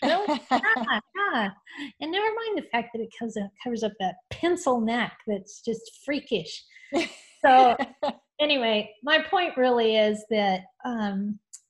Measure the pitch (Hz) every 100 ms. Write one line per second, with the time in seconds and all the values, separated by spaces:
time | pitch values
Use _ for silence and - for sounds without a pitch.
0 | 262 349 403 277 - 254 415 466 226 226
1 | - 381 403 277 196 - - 277 285 -
2 | 294 370 427 440 453 381 - 233 226 226
3 | 214 - 233 220 196 - 247 226 214 214
4 | 185 - - - 339 349 277 247 220 233
5 | 190 - - 202 196 - - 226 - -
6 | - 285 - 208 160 - - - - 311
7 | - - - _ 285 262 254 226 262 -
8 | 285 - _ - 302 285 226 214 208 -
9 | 269 311 311 381 349 262 254 240 220 220
10 | 214 208 - 214 202 185 185 _ 247 233
11 | 208 196 208 208 _ -